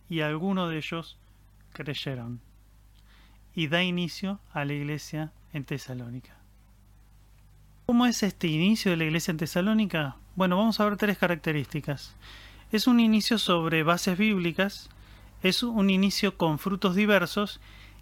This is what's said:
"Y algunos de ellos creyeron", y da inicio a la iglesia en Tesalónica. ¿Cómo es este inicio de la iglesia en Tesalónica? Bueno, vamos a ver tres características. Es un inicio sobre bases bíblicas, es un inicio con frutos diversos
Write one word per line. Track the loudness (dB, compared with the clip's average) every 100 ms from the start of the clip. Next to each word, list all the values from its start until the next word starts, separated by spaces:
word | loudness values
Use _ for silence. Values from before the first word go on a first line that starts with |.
| -8
"Y | -4
algunos | -2 -2 -2 -2 -2
de | -4
ellos | -6 -8 -10 -20 _ _ -20 _ -20
creyeron", | -12 -10 -8 -6 -8 -8 -12 -16 _ _ _ _ _ _ -20 -20 -20 -14 -6
y | -2
da | 0
inicio | 0 -2 -4 -6 -8 -8 -8
a | -6 -4
la |
iglesia | -4 -6 -8 -8 -8 -8 -12 -12
en | -10
Tesalónica. | -8 -8 -8 -12 -10 -12 -14 -20 -20 _ _ -20 -20 -20 -20 -20 _ -20 -20 -20 -20 -10 0
¿Cómo | 4 4
es | 2
este | -2 -2 -2
inicio | 2 2 2 2
de | 0
la | 0
iglesia | 0 -2
en | -4
Tesalónica? | -2 0 2 2 2 0 -4 -6 -12 0
Bueno, | 2 4
vamos | 2 2
a | 0
ver | 2
tres | 0 2
características. | 0 0 0 -2 -2 -6 -6 -8 -10 -20 -20 -20 -20 -20 -4
Es | 0 4
un | 6
inicio | 6 4 2 0
sobre | 2 2 2 2
bases | 2 2 0 2
bíblicas, | 2 2 0 0 -2 -4 -18 -20 -20 -20 -20 -2
es | 0 0
un | -2 2 4
inicio | 4 2 2 -2 0
con | 0 0
frutos | -2 -2 0
diversos | 2 4 2 2 -2 -4 -6 -18 -20 -20 -10